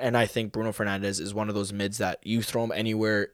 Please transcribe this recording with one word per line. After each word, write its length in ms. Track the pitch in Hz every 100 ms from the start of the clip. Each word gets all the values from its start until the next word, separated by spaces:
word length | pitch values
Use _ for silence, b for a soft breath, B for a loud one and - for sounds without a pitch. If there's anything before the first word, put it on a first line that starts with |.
and 140 | 127 120
I 80 | 110
think 260 | 120 110
Bruno 220 | 110 110
Fernandes 480 | 104 104 98 101 98
is 120 | 90
one 140 | 101 107
of 80 | 104
those 160 | 98
mids 260 | 101 101 107
that 200 | 95 -
you 180 | - 113
throw 180 | 110 117 117
him 80 | 98
anywhere 540 | 110 107 107 107 101